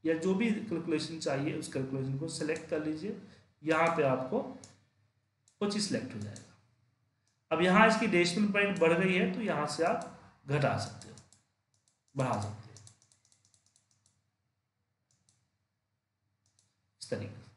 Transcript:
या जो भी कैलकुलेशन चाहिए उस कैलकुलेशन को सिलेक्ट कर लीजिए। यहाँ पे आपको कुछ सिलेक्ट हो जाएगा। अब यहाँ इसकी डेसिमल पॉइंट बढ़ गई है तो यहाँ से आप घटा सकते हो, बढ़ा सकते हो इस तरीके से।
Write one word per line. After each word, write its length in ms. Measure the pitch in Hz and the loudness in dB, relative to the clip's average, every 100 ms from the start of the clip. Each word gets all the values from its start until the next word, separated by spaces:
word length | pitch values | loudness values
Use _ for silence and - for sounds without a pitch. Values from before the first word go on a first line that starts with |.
या 100 | 156 165 | 0 0
जो 180 | 185 190 | 2 2
भी 160 | 233 | 2
कैलकुलेशन 680 | 208 - 160 - 151 - 165 | 0 -2 -6 -2 -2 -4 -6
चाहिए 340 | 160 139 147 - | -4 -2 -2 -4
उस 120 | - | -6
कैलकुलेशन 440 | 135 131 135 131 135 | -6 -4 -4 -4 -4
को 100 | 165 | -6
सिलेक्ट 400 | - 151 160 - | -6 -4 -4 -4
कर 140 | 156 156 | -4 -2
लीजिए। 320 | 156 196 - - - _ _ | -4 -6 -10 -14 -20 _ _
यहाँ 240 | 151 160 165 170 | 0 2 2 4
पे 60 | |
आपको 360 | 139 131 131 240 - - - - _ _ _ _ _ _ _ _ | 2 2 0 -4 -4 -12 -20 -20 _ _ _ _ _ _ _ _
कुछ 160 | 208 202 | -4 -2
सिलेक्ट 360 | - 120 - 110 | -2 -2 -4 -10
हो 40 | |
जाएगा। 1400 | 104 - - - _ _ _ _ _ _ _ _ _ 160 | -10 -12 -20 -20 _ _ _ _ _ _ _ _ _ 2
अब 60 | |
यहाँ 260 | 180 196 220 | 6 8 8
इसकी 200 | 220 220 | 6 4
डेसिमल 440 | 175 175 220 208 | 4 4 2 2
पॉइंट 280 | 202 202 180 | 2 0 4
बढ़ 140 | 165 | 4
गई 200 | 170 190 | 4 4
है 180 | 180 185 | 2 0
तो 80 | - | -2
यहाँ 260 | 208 151 147 | -2 -2 -2
से 160 | - 165 | 0 0
आप 340 | 240 - - - _ 139 | 0 -4 -16 -20 _ -2
घटा 300 | 139 135 101 | 0 2 0
सकते 320 | - - - | -4 -12 -18
हो, 60 | - - _ _ _ _ _ _ _ _ 135 | -20 -20 _ _ _ _ _ _ _ _ -4
बढ़ा 240 | 127 107 | -2 -2
सकते 280 | 101 104 - | -4 -10 -16
हो 60 | - - _ _ _ _ _ _ _ _ _ _ _ _ _ _ _ _ _ _ _ _ _ _ _ _ _ _ _ _ _ _ _ _ _ _ _ _ _ _ _ _ _ | -20 -20 _ _ _ _ _ _ _ _ _ _ _ _ _ _ _ _ _ _ _ _ _ _ _ _ _ _ _ _ _ _ _ _ _ _ _ _ _ _ _ _ _
इस 80 | - | -8
तरीके 260 | 107 101 - | -6 -6 -12
से। 160 | - | -20